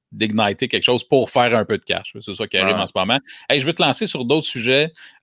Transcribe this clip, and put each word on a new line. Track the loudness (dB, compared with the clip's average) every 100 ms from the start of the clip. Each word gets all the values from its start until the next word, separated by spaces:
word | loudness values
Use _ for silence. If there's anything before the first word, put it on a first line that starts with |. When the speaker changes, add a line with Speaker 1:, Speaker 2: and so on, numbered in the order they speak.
| _
Speaker 1:
d'igniter | -4 -2 0 0 0 -2
quelque | -2
chose | 0 -2 2
pour | 0 2
faire | 2 2 2
un |
peu | 0 -4
de | -2
cash. | -4 -4 -16
C'est | -14
ça | -10 -4
qui | 0
arrive | 0 0
Speaker 2:
Ouais. |
Speaker 1:
en | -2
ce |
moment. | -2 0 -2 -4 -18 -2
Hey, | 0
je | 0
veux |
te | 0
lancer | 0 0 -2
sur | -4 0
d'autres | 0 0
sujets. | -4 2 2 2 -4 -20 _